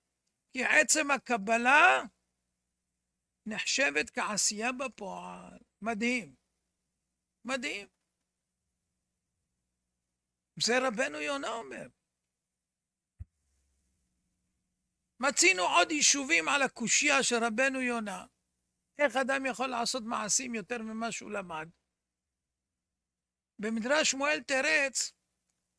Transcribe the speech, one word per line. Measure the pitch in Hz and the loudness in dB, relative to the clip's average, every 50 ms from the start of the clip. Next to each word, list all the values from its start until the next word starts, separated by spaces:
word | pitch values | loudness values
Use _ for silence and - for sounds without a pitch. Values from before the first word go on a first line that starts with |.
| _ _ _ _ _ _ _ _ _ _ - | _ _ _ _ _ _ _ _ _ _ -6
כי | 254 240 | -4 0
עצם | - - 302 311 - - 311 302 285 | 4 4 4 4 4 2 2 2 2
הקבלה | 277 247 - - 247 226 196 202 226 233 240 254 277 302 330 370 - 262 285 214 - _ _ _ _ _ _ _ _ _ _ _ _ _ _ _ _ _ _ _ _ _ _ _ _ _ _ | 0 -2 0 -2 -2 -2 0 0 0 2 4 6 6 8 8 6 6 4 0 -6 -12 _ _ _ _ _ _ _ _ _ _ _ _ _ _ _ _ _ _ _ _ _ _ _ _ _ _
נחשבת | 214 214 190 - - - - 277 285 277 247 254 - | -8 -6 -4 -2 0 2 2 2 2 2 0 -2 -2
כעשייה | - 247 202 185 208 190 - - 214 202 220 247 262 | -4 -4 -4 -2 0 0 0 0 0 0 -2 -4 -4
בפועל. | 247 277 254 - - 208 185 180 180 180 180 180 180 180 180 185 - - _ _ _ 196 | -4 -6 -8 -8 -10 -12 -12 -10 -12 -12 -12 -14 -14 -16 -18 -20 -20 -20 _ _ _ -6
מדהים. | 220 233 202 233 240 247 247 185 143 131 _ _ _ _ _ _ _ _ _ _ _ _ _ _ _ _ _ _ _ _ _ - | -6 -2 0 0 0 0 0 -4 -8 -14 _ _ _ _ _ _ _ _ _ _ _ _ _ _ _ _ _ _ _ _ _ -8
מדהים. | 226 262 269 240 294 - 202 202 - _ _ _ _ _ _ _ _ _ _ _ _ _ _ _ _ _ _ _ _ _ _ _ _ _ _ _ _ _ _ _ _ _ _ _ _ _ _ _ _ _ _ _ _ _ _ _ _ _ _ _ _ _ - - | -6 -6 -4 -4 -6 -8 -8 -10 -14 _ _ _ _ _ _ _ _ _ _ _ _ _ _ _ _ _ _ _ _ _ _ _ _ _ _ _ _ _ _ _ _ _ _ _ _ _ _ _ _ _ _ _ _ _ _ _ _ _ _ _ _ _ -4 -2
זה | 208 240 254 254 | 0 2 2 0
רבנו | 269 214 202 269 294 294 302 | 0 -2 -2 -4 -4 -4 -6
יונה | 294 294 277 277 277 - | -6 -4 -4 -4 -6 -6
אומר. | - - - - 240 - - - - _ _ _ _ _ _ _ _ _ _ _ _ _ _ _ _ _ _ _ _ _ _ _ _ - - - _ _ _ _ _ _ _ _ _ _ _ _ _ _ _ _ _ _ _ _ _ _ _ _ _ _ _ _ _ _ _ _ _ _ _ _ _ - | -8 -8 -10 -12 -12 -14 -14 -16 -18 _ _ _ _ _ _ _ _ _ _ _ _ _ _ _ _ _ _ _ _ _ _ _ _ -20 -20 -20 _ _ _ _ _ _ _ _ _ _ _ _ _ _ _ _ _ _ _ _ _ _ _ _ _ _ _ _ _ _ _ _ _ _ _ _ _ -2
מצינו | 240 285 - - 330 370 381 359 359 | -2 0 2 4 4 4 4 4 2
עוד | 330 - 339 349 330 | 2 4 4 2 2
יישובים | 320 294 - - - 285 269 262 330 330 330 302 | 2 4 4 4 4 2 0 0 0 2 2 2
על | 269 285 269 | 2 2 2
הקושייה | 233 - - 240 220 - - 277 294 277 269 233 | 0 -2 -4 -2 0 2 2 4 4 4 4 4
של | - 240 233 226 | 2 0 0 0
רבנו | 233 214 226 262 269 262 262 | 0 0 2 0 0 0 0
יונה. | 254 247 240 233 214 202 185 185 - - _ _ _ _ _ _ _ _ _ _ _ _ _ - | -2 -2 -2 -4 -4 -6 -8 -10 -12 -16 _ _ _ _ _ _ _ _ _ _ _ _ _ 0
איך | 294 269 208 | 0 2 2
אדם | 262 269 233 269 277 269 | 0 0 0 0 -2 -2
יכול | 262 226 - 254 | -4 -4 -4 -4
לעשות | 262 247 233 240 - - 262 214 | -4 -2 -2 -2 -2 -2 -4 -4
מעשים | 220 233 214 214 202 - - 262 247 233 | -6 -6 -4 -2 0 0 0 0 -2 -6
יותר | 220 185 - 240 233 | -6 -6 -6 -8 -8
ממה | 220 220 220 220 233 233 - | -8 -8 -8 -6 -6 -6 -6
שהוא | - 226 214 | -8 -10 -8
למד? | 208 202 190 175 165 156 160 165 - _ _ _ _ _ _ _ _ _ _ _ _ _ _ _ _ _ _ _ _ _ _ _ _ _ _ _ _ _ _ _ _ _ _ _ _ - | -8 -8 -8 -8 -10 -10 -10 -12 -16 _ _ _ _ _ _ _ _ _ _ _ _ _ _ _ _ _ _ _ _ _ _ _ _ _ _ _ _ _ _ _ _ _ _ _ _ -8
במדרש | 202 220 226 226 208 247 285 311 302 - | -6 -4 -4 -2 -2 0 2 2 2 2
שמואל | - 269 277 294 302 311 247 | 0 0 0 -2 -2 -2 -2
תרץ, | - 277 262 269 302 311 302 277 269 - - - - - _ _ _ _ _ _ _ _ _ _ _ _ | -2 -2 0 2 2 2 2 2 2 0 -2 -4 -4 -6 _ _ _ _ _ _ _ _ _ _ _ _